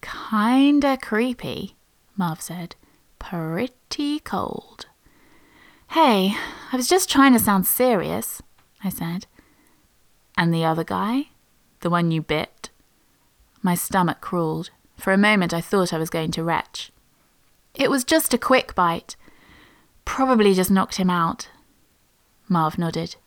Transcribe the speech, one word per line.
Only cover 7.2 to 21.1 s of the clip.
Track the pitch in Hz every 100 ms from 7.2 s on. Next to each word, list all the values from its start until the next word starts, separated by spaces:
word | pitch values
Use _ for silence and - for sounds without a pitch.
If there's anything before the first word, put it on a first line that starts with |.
| 269
to | 240
sound | 220 196 185
serious, | - 254 220 147 175 226 - - _ _ _
I | 196
said. | 165 170 175 - _ _ _ _ _ _ _ _ _ _ -
And | 170
the | 165
other | 165 160
guy? | 165 190 196 254 294 _ _ _ _ _
The | 175
one | 170 170
you | 160
bit? | 151 151 - _ - _ _ _ _ _ _ _ _ _
My | 190 175
stomach | - 196 175 -
crawled. | - 180 160 156 165 _ _ -
For | -
a | 190
moment | 208 214 175
I | 170
thought | 170 202 180
I | 165
was | 160
going | 165 160
to | 165
retch. | 165 165 - - - _ _ _ _ _ _ _ _
It | - 269
was | 277
just | 254 320 -
a | 240
quick | - 254 -
bite. | - 175 170 - - - - _ - - _ _ _
Probably | - - 262 240 208
just | 185 185
knocked | 190 - -
him | 185